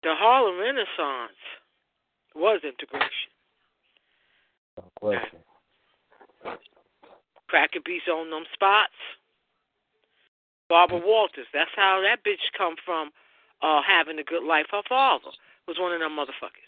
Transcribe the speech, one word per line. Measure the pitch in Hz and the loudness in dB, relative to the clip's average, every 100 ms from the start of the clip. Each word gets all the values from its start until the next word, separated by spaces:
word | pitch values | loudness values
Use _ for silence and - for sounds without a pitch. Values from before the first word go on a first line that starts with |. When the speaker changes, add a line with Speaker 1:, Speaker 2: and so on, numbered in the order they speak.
Speaker 1:
The | 165 | -4
Harlem | 156 214 262 226 180 | 2 6 6 4 0
Renaissance | 220 277 202 - 147 131 117 _ - - _ _ _ _ _ _ _ | -4 -4 -6 -6 -6 -6 -10 _ -20 -20 _ _ _ _ _ _ _
was | 156 185 208 | -2 0 0
integration. | 151 - 151 139 - - - _ _ _ _ _ _ _ _ _ _ _ _ _ _ - | -4 -12 -12 -6 -6 -6 -12 _ _ _ _ _ _ _ _ _ _ _ _ _ _ -20
Speaker 2:
No | 92 - | -20 -6
question. | 107 101 107 - _ _ _ _ _ _ _ _ - _ - - _ _ _ _ - - _ _ - | -2 -2 -6 -16 _ _ _ _ _ _ _ _ -20 _ -16 -16 _ _ _ _ -20 -20 _ _ -2
Speaker 1:
Cracker | 165 151 165 | 0 0 -4
Beats | 151 175 180 | -8 -8 -4
on | 160 165 | -4 -6
them | 160 160 | -10 -12
spots. | - 196 208 - _ - - _ _ _ _ _ _ _ _ _ _ _ _ _ _ _ | 0 4 4 2 _ -20 -20 _ _ _ _ _ _ _ _ _ _ _ _ _ _ _
Barbara | 170 175 175 | 6 6 4
Walters, | 175 220 202 - 120 | 2 2 2 -4 -8
that's | 143 165 - | -4 -4 2
how | 196 190 | 2 4
that | 190 233 214 | 2 0 -2
bitch | 190 - - | -4 -6 -4
come | 180 165 | -4 -4
from, | - 165 151 _ _ _ _ _ | -6 -6 -6 _ _ _ _ _
uh, | 156 151 139 | 2 2 4
having | 180 156 156 | 4 2 -4
a | |
good | 143 165 | -6 -6
life. | 143 156 151 | 0 0 0
Her | 202 - | -6 -2
father | 254 269 151 - - _ _ - | 2 2 2 -4 -20 _ _ -12
was | 170 | -6
one | 180 | -4
of | 170 | -4
them | 160 151 | -6 -6
motherfuckers. | 135 - - _ | -8 -10 -16 _